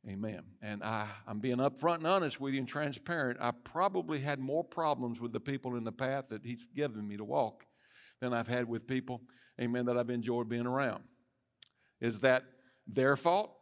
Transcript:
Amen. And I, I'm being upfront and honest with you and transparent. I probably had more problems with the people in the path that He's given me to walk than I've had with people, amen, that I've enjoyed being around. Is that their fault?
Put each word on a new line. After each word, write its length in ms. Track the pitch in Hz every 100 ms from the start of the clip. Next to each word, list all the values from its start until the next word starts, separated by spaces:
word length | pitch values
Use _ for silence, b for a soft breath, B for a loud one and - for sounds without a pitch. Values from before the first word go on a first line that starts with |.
| -
Amen. 340 | 98 107 92 82 -
And 220 | 107 104
I, 240 | 95 113 107 - -
I'm 140 | 104
being 160 | 127 123
upfront 400 | 139 135 156 165
and 100 | 160
honest 340 | 190 160 -
with 140 | 139
you 60 | 135
and 80 | 127
transparent. 720 | 147 151 127 - 170 131 120
I 100 | 120
probably 720 | 123 - 160 196 190 165 151
had 180 | 139 143
more 240 | 131 151
problems 580 | 170 - 160 135 123 117
with 120 | 120
the 80 | 120
people 340 | - 139 127
in 80 | 120
the 80 | 113
path 380 | 117 131 139 131
that 160 | 110
He's 200 | 117 120 -
given 360 | - 147 107 104
me 80 | 101
to 80 |
walk 420 | 107 143 113 - - b b b b b
than 120 | 123
I've 140 | 120 120
had 220 | 123 117
with 180 | 117 120
people, 360 | 131 127 123 123 B B B
amen, 260 | 120 123 123
that 120 | 123
I've 100 | 117
enjoyed 400 | 123 113 120 117
being 180 | 120 123
around. 360 | 131 135 98 - _ _ _ _ _ - _ _ _
Is 200 | 117 107
that 240 | 131 127 127 _ b b -
their 300 | - 131 139
fault? 400 | 170 185 214 -